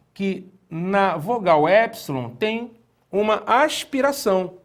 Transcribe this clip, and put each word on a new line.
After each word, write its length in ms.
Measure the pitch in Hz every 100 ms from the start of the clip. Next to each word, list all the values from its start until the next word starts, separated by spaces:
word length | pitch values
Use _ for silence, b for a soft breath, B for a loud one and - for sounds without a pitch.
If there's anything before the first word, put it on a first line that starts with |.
| _
que 400 | - 196 185 - _ _
na 480 | 165 175 196 196 165
vogal 520 | 151 240 180 156 156
épsilon 640 | 196 226 - - 135 123
tem 420 | 123 214 226 240 - _ _ _
uma 340 | 190 214 214 -
aspiração 1120 | 226 302 - - 277 262 277 - 190 185 -